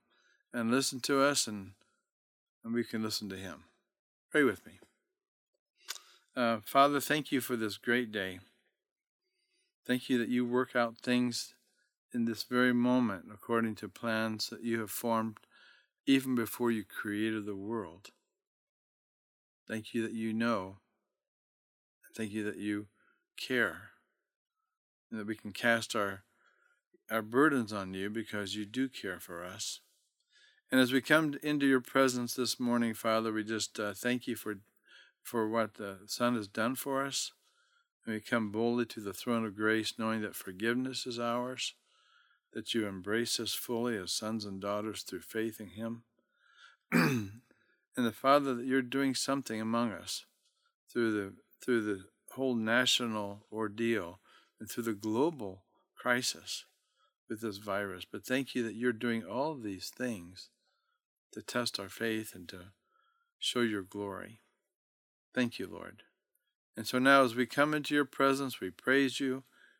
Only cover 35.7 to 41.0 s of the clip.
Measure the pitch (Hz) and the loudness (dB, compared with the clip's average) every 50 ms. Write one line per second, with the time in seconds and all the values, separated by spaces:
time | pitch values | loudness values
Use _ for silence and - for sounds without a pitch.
35.7 | - - 107 101 98 92 101 104 - - 120 120 123 113 104 98 - 113 110 120 | -4 -8 -10 -8 -10 -10 -10 -8 -2 0 2 2 2 0 -2 -4 -2 -2 0 0
36.7 | 131 - - 139 135 135 139 139 131 - - - - _ _ _ _ _ _ _ | -2 -4 -4 -2 -2 -2 -2 -2 -2 -4 -4 -6 -8 _ _ _ _ _ _ _
37.7 | _ _ _ _ _ _ - 113 110 107 - - 127 117 110 104 98 110 117 120 | _ _ _ _ _ _ -8 -6 -6 -6 -2 0 0 0 0 0 0 0 2 2
38.7 | 120 120 120 113 - 113 104 101 92 - - 127 120 113 113 110 98 107 110 107 | 2 0 0 -2 -4 -8 -8 -8 -8 -6 -2 0 0 0 0 -2 -2 0 2 2
39.7 | 110 110 107 - - - 113 110 110 110 107 101 - - - 98 92 92 107 117 | 2 2 0 -2 -4 -2 -2 -2 -2 -2 -2 -4 -6 -8 -10 -10 -6 -2 0 0
40.7 | 120 127 127 131 131 123 | 2 0 0 -2 -4 -6